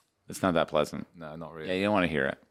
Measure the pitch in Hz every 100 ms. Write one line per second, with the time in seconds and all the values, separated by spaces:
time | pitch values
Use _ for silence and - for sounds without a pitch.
0 | _ _ - - 95 82 73 76 73 73
1 | - 87 78 80 78 80 80 92 101 104
2 | 87 78 67 - _